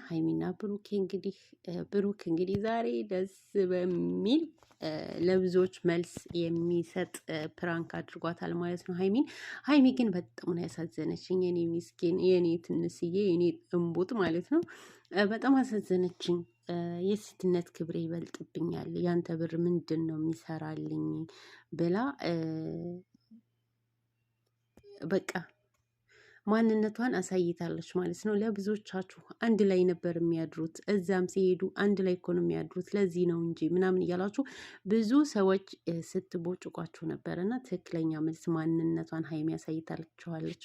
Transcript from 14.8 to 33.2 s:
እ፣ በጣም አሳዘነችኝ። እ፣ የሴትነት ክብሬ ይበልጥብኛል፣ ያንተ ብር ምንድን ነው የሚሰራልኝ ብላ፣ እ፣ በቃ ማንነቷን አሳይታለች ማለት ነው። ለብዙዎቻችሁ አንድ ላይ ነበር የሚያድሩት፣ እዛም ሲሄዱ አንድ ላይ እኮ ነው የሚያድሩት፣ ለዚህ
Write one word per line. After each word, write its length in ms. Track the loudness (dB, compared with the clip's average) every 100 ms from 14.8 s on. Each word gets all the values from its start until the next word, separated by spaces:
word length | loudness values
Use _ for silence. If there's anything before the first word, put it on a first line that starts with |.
| -20 -20 -4
እ፣ 160 | 2 2
በጣም 300 | 2 2 4
አሳዘነችኝ። 840 | 2 0 0 2 2 -2 -2 -2 -4 _ -8
እ፣ 100 | -6 -4 -2
የሴትነት 680 | 0 0 -4 -4 0 0 0
ክብሬ 260 | -8 -6 -4
ይበልጥብኛል፣ 920 | -4 -6 -8 -12 -10 -4 -4 -4 -6 -2
ያንተ 260 | 0 0 0 -4
ብር 180 | -2 0
ምንድን 440 | 2 0 0 -2
ነው 140 | -2 -2
የሚሰራልኝ 880 | -2 -4 -6 -8 -6 -8 -6 -4 -4 -4 -8 -14 -20 -20 -10
ብላ፣ 240 | -2 0 0 -2 -2
እ፣ 120 | -4 -2 -2 -4 -6 -6 -8 -12 -16 _ _ -20 _ _ _ _ _ _ _ _ _ _ _ _ _ _ -20 -8 0
በቃ 240 | 0 0 -8 -10 _ _ _ _ _ _ -20 -20 -6 2
ማንነቷን 640 | 4 6 4 2 0 -2 0
አሳይታለች 720 | 0 0 0 0 -4 -6 -4
ማለት 280 | -2 -2 -2
ነው። 120 | 0 0
ለብዙዎቻችሁ 840 | 0 -2 -2 -4 -4 -8 -8 -12 -20 -2
አንድ 180 | 2 6
ላይ 160 | 6 6
ነበር 320 | 4 2 -2 0
የሚያድሩት፣ 600 | 0 0 -2 -6 -8 -6 -2
እዛም 380 | 0 2 0 0
ሲሄዱ 340 | 2 2 2 -2 0
አንድ 200 | 2 4
ላይ 140 | 2
እኮ 140 | 0 0
ነው 120 | 0
የሚያድሩት፣ 460 | 0 -2 -4 -8 -4
ለዚህ 320 | 0 2 2